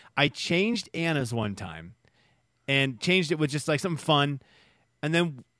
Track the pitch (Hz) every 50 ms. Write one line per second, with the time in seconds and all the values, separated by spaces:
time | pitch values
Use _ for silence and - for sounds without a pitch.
0 | - - _ - 143 143 - - - - 170 175 196 220 240 208 - - - 165
1 | 165 165 160 143 131 110 117 117 110 104 98 95 95 90 78 80 85 90 107 _
2 | _ _ _ _ _ _ _ _ _ _ _ _ _ - 139 139 135 135 127 -
3 | - 170 180 190 175 147 160 156 156 139 135 147 - - 151 143 - 185 165 139
4 | - - 151 143 143 143 143 135 - _ _ _ _ _ _ _ _ _ _ _
5 | - 151 160 170 175 170 143 123 - _ _ _